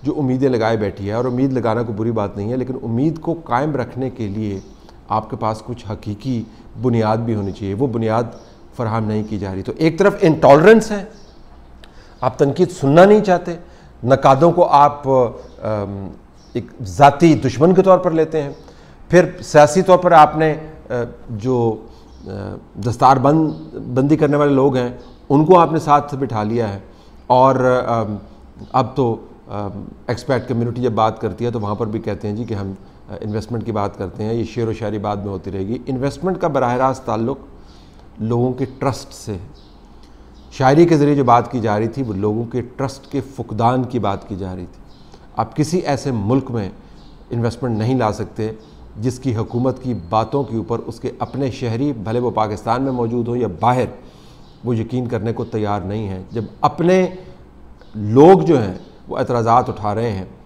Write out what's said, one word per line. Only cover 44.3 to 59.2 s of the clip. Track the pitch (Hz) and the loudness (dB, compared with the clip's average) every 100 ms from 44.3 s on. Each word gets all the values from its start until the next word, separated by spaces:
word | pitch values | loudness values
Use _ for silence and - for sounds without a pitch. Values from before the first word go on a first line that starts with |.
| 95 | -10
जा | 95 | -10
रही | 92 | -10
थी। | 87 - - - - - - - | -14 -18 -20 -20 -20 -20 -14 -6
आप | 113 | -6
किसी | - 151 175 | -2 -2 -2
ऐसे | - 135 143 | -2 -4 -2
मुल्क | 120 101 131 131 | -4 0 0 0
में | 117 95 - - - - - - | -6 -6 -10 -20 -20 -20 -20 -8
investment | 120 117 113 127 107 | -4 -4 -4 -4 -2
नहीं | 113 131 | -2 0
ला | 110 | 0
सकते | 101 101 - 110 110 - - - - | -2 -8 -6 -8 -8 -18 -20 -20 -6
जिसकी | 117 123 139 | -6 -4 -4
हुकूमत | 113 107 120 131 - | -4 -4 -2 -2 -4
की | 127 | -6
बातों | 107 82 107 113 - | -8 -2 -2 0 -4
के | 127 113 | -4 -6
ऊपर | 107 113 | -4 -6
उसके | - 113 127 - | -6 -10 -10 -8
अपने | 117 123 139 | -8 -4 -6
शहरी, | - 123 113 143 | -4 -6 -2 -4
भले | 123 95 117 | -4 -4 -2
वो | 123 | -2
पाकिस्तान | 107 107 104 120 120 | -2 -4 -4 -2 -2
में | 139 | -2
मौजूद | 123 117 120 117 | -2 -2 -2 -2
हो | 123 | -2
या | 110 | -4
बाहर, | 82 113 127 110 - - - - - - - | 0 0 0 -2 -6 -20 -20 -20 -20 -20 -12
वो | 117 | -4
यकीन | 117 107 123 120 | -4 -2 -4 -4
करने | 117 110 | -4 -4
को | 113 | -4
तैयार | 117 113 104 104 | -6 -4 -2 -4
नहीं | 90 107 104 | -4 -6 -6
है। | 95 90 | -8 -8
जब | 113 101 - | -8 -10 -4
अपने | 147 - 170 185 180 - - - - - - - - 107 | -4 0 2 2 0 -6 -18 -20 -20 -20 -20 -20 -16 -8
लोग | 104 117 160 190 | -2 6 6 6
जो | 156 151 | 4 2
हैं | 101 92 - - - | 0 -6 -16 -20 -12
वो | |
एतराज़ात | - | -6